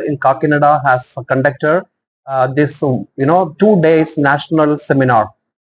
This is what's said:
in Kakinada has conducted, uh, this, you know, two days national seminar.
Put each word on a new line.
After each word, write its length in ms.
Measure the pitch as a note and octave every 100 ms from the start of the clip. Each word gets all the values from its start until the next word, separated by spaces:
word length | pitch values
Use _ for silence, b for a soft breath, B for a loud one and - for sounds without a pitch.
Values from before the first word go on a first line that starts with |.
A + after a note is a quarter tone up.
| C#3+
in 120 | C#3+
Kakinada 640 | C3+ C3+ D#3 D3 C#3+ D3
has 320 | C#3 B2+ - - B2
conducted, 580 | C3+ C#3 C3 D3+ E3+ - _ _ _ -
uh, 220 | C3+ C3
this, 340 | C3+ D3 -
you 260 | D3 A#2+ G2 -
know, 400 | C#3 F3 F#3 -
two 220 | G#3 G3+
days 380 | E3 D#3+ D#3+ -
national 580 | C#3+ C#3+ - D#3+ D3+ D3
seminar. 560 | - C#3 C3 A#2+ G#2+ _ _ _